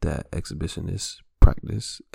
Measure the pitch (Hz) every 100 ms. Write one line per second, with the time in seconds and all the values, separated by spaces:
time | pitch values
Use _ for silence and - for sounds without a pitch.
0 | 80 71 - - - 76 - - 90 90
1 | - - - _ - - - 107 - -
2 | -